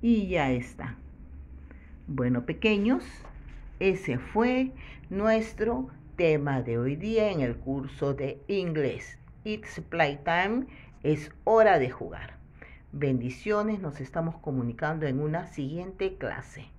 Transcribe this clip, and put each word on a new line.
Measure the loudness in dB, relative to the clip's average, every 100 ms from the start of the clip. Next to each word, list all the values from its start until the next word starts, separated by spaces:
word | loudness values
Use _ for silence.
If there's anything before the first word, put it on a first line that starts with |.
Y | 6 4 4
ya | 2 2
está. | 2 -2 -10 -10 -10 -16 -18 -16 -16 -16 -16 -18 -18 -18 -18 -8
Bueno, | 0 2 2
pequeños, | 0 0 2 4 4 2 0 -16 -16 -16 -16 -16 -16 0
ese | 2 2 0 -4
fue | 0 2 4 4 0 -4 -16 -16 -8
nuestro | 0 4 4 2 -2 -2 -2 -4 -10 -18 2
tema | 4 4 2 0
de | 0 0
hoy | 0 -2
día | 0 2 2
en | 2
el | 0 -2
curso | -4 -4 -4 -4 -2
de | 0 -2 -6 -4
inglés. | -2 0 0 0 -2 -10 -18 -20 -12
It's | -6 -6 -6 -12
playtime, | -8 2 2 2 0 2 2 0 -2 -10 -20 -6
es | 0 0 -2 -4
hora | 4 8 10 8
de | 4
jugar. | -2 -10 -10 -14 -16 -20 -20 -20 -20 -14
Bendiciones, | -2 0 2 0 -6 -2 0 2 -2
nos | -4 -8
estamos | -8 -4 -4 -4
comunicando | -4 -2 -2 -2 -2 0 0
en | 0
una | 0 -2 -4
siguiente | -6 -4 -4 -8 -2 -4 -2
clase. | -6 -6 -10 -14 -16